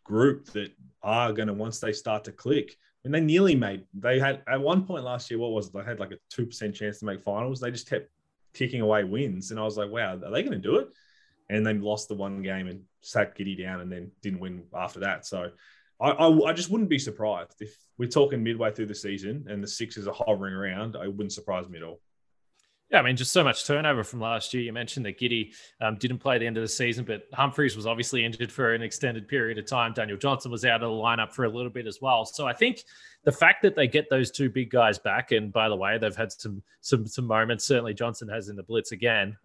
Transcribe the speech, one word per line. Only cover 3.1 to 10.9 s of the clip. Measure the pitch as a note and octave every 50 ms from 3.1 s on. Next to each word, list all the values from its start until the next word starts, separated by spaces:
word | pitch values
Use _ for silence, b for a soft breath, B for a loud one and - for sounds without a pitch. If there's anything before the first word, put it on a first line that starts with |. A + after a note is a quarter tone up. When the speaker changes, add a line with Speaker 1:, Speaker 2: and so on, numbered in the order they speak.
| D3
Speaker 1:
they | D#3+
nearly | D#3+ D3+ D#3 F3+ G3 F#3+ D3+
made, | C3 A2+ G2+ G2 F#2+ F#2+ _ -
they | G2 G2 A#2+ B2+ C3
had, | C3+ C3+ C3+ C#3 - -
at | C3 C3+
one | C#3 D3 F3 G3 F#3+
point | F#3 F3+ D3+ B2
last | B2 B2 A#2+ - -
year, | A#2+ A2
what | A#2 A#2
was | A2+ G#2+ G2+ F#2
it? | F#2
They | G2 G2
had, | A#2 A#2 -
like, | G2 F#2+
a | G2 - _ -
two | - - A#2
percent | A2+ - - A2+ G#2 F#2+
chance | - G#2+ G#2 G2+ -
to | G#2+
make | G#2 G2 F#2+
finals. | - G2+ G2+ G#2 A#2+ C3 C3+ B2+
They | B2 B2
just | B2 A#2 - -
kept | - - - - _ _ _ _ _ _ _ _ -
kicking | - B2+ A#2+ C3 B2
away | A2 G#2+ G#2+ G#2 G2+
wins. | F#2 G2 A#2+ C#3+ B2+ F#2 F#2 F#2+ G2
And | A2 A2
I | G#2+
was | A2 G#2 G#2
like, | G#2 G2+
"Wow, | G#2+ A#2 A2 F#2+ F#2
are | F#2 - -
they | G#2+ C#3
gonna | G#3+ C#4+ G#3 G2
do | F#2 A2 C#3+ G#3
it?" | - -